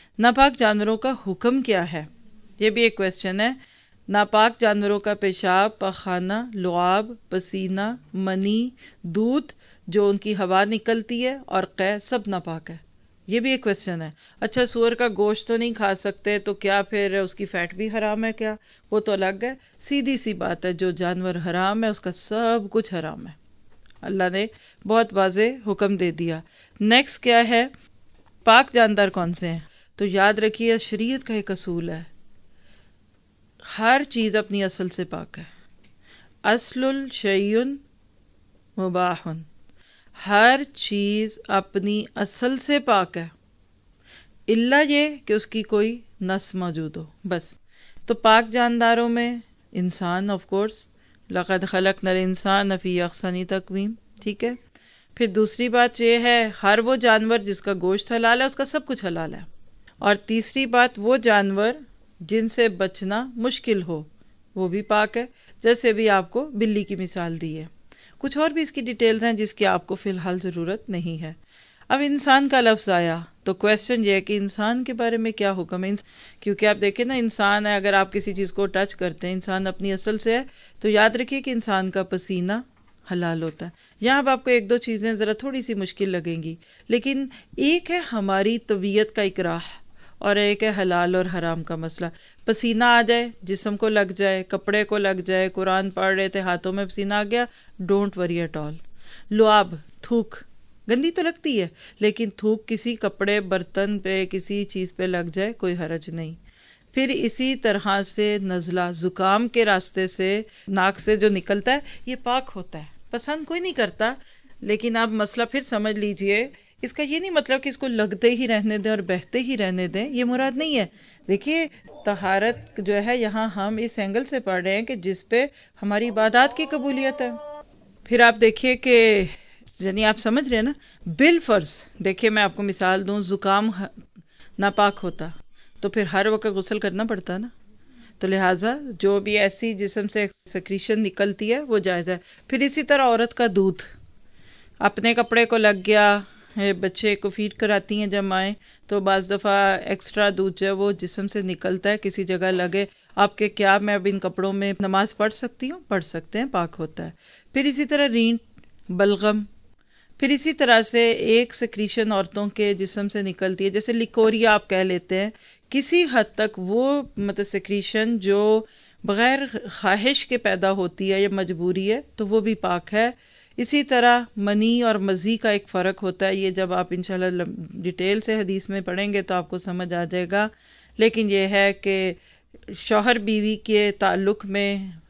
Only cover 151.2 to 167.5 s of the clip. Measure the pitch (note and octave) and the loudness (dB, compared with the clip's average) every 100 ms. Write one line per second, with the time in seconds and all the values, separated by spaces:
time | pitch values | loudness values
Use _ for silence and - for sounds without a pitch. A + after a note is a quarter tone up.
151.2 | G3 G#3 F#3+ E3+ F#3 F#3 G3 G#3+ G3 G3 | -6 -4 -4 -4 -4 -2 0 0 -4 -4
152.2 | F#3 F#3 F#3 F#3 F3+ G3 G3 _ _ - | -4 -2 0 0 0 -2 -4 _ _ 0
153.2 | G3+ - G#3+ - G3 G3+ G#3 G3+ F#3+ G3 | 0 2 -4 2 4 4 2 0 0 -2
154.2 | F#3 F3+ F#3+ G3 G3 F#3+ F#3+ F#3+ G#3+ - | -4 -2 -2 -2 -4 -2 0 0 0 0
155.2 | G#3+ G#3+ A#3+ - C4 F4+ - F#3+ D#3+ E3 | -2 -2 -10 -8 -10 -10 -4 -4 -4 -12
156.2 | - G#3 C4+ F#3 E3+ - D#3 - E3 - | -8 -6 -4 -2 -4 -6 -10 -10 -14 -14
157.2 | _ - _ C4+ C#4+ C4 C#4 D4 C#4 A3+ | _ -20 _ -2 0 -2 0 2 2 2
158.2 | A3+ A#3 _ - - - - F3+ G3+ G3 | 2 0 _ -20 -20 -20 -8 2 2 4
159.2 | G#3+ G#3+ G#3 - - _ _ _ _ - | 2 0 -4 -14 -20 _ _ _ _ -2
160.2 | C4+ C#4+ D#4 - B3 A3+ A3+ A#3+ A#3 - | 0 2 0 2 6 6 6 4 4 4
161.2 | - A3+ A#3+ - A3+ G3+ G#3+ A#3 A3 G3 | 4 4 4 -2 -6 -4 -4 0 0 0
162.2 | F#3+ G#3 G#3 G#3 G#3 G3 F#3+ G#3 G3+ G#3 | 0 -2 -4 0 0 0 -4 -4 -4 -4
163.2 | G3 - F#3+ F#3 G3 G3+ G#3+ A#3 A3+ A#3+ | -6 -2 -2 0 -2 -2 -2 -2 0 2
164.2 | A3 A3+ A3+ G#3 - F#3 F#3+ F3+ - F#3 | 4 4 4 4 2 0 0 -2 -2 -2
165.2 | G#3 - - _ - C4+ C#4 F4 D#4+ B3 | -2 -8 -20 _ -4 -4 2 2 4 2
166.2 | G#3+ - G#3+ G#3+ F#3 A3 C4+ C#4+ B3+ - | 0 0 -4 -2 -2 2 2 0 -4 -6
167.2 | G3+ G3+ G3+ | -6 -4 -4